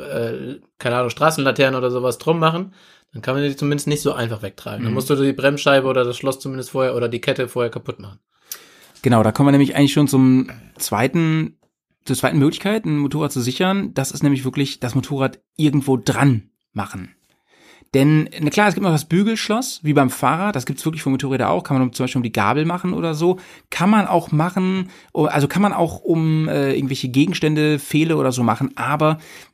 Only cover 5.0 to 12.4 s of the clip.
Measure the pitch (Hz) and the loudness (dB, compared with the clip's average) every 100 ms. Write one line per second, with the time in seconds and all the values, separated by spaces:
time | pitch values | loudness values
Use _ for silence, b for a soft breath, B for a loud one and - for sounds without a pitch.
5 | 120 139 139 135 135 143 143 139 131 127 | 0 2 2 2 0 2 2 2 2 0
6 | 123 120 139 131 139 131 123 135 127 123 | 0 -2 -4 -4 -8 -10 -6 -2 -2 -2
7 | 120 117 139 135 127 123 117 123 - - | -4 -2 -2 -2 -4 -2 -4 -4 -10 -12
8 | 98 98 _ B B B B B B _ | -16 -20 _ B B B B B B _
9 | 123 117 110 - 139 139 135 - 139 156 | 2 4 4 4 4 6 4 4 2 4
10 | 147 135 131 131 127 - - - - 104 | 2 4 6 4 0 -8 -20 -12 -4 0
11 | 131 165 160 160 156 - _ _ _ _ | 0 2 0 0 -2 -8 _ _ _ _
12 | - 127 131 156 | -6 -2 2 4